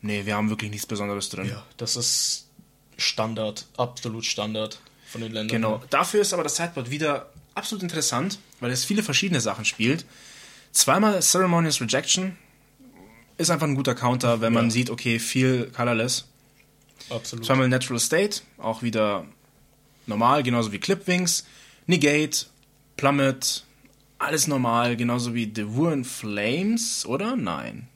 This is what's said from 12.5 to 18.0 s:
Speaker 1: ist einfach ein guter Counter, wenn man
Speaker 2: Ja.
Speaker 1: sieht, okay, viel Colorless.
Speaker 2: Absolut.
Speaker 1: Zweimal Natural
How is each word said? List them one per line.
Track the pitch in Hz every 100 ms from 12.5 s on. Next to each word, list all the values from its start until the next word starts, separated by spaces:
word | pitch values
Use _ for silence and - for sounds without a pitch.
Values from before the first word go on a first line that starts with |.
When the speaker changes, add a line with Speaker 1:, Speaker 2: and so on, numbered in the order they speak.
| _ _ _ - - 95 - - -
Speaker 1:
ist | 160
einfach | 160 151
ein |
guter | 135 135
Counter, | 120 123 123 123 117
wenn | 113
man | 117 117
Speaker 2:
Ja. |
Speaker 1:
sieht, | 113 123
okay, | 120 120 113
viel | - 131 127 127 117
Colorless. | - 120 113 123 - - _ _ _ _ _ _ _ -
Speaker 2:
Absolut. | 120 - 117 113
Speaker 1:
Zweimal | 131 127
Natural | 127 123 120